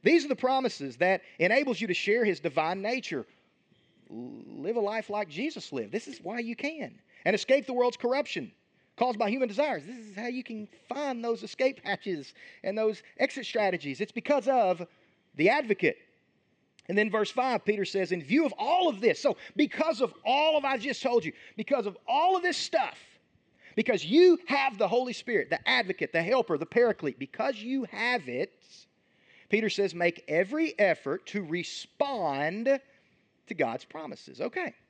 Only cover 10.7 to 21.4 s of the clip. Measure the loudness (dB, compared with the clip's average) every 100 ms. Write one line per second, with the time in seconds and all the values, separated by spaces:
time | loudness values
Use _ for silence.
10.7 | -18 _ -6 -4 -4 -2 -4 -4 0 0
11.7 | 0 -4 -4 -2 -6 -6 -18 -20 -8 -4
12.7 | 0 0 -2 -12 -2 -2 -2 -6 0 0
13.7 | 0 -4 -6 -6 -6 0 0 2 2 2
14.7 | 0 -6 _ _ _ _ 2 4 4 0
15.7 | 2 2 0 _ _ _ _ _ _ _
16.7 | _ -4 0 0 0 -2 0 0 0 0
17.7 | -2 0 -2 -2 -4 0 2 2 -2 0
18.7 | 2 2 2 2 2 0 -2 -8 0 0
19.7 | 2 0 0 -2 -2 0 2 4 2 0
20.7 | -2 -4 -2 2 2 0 -10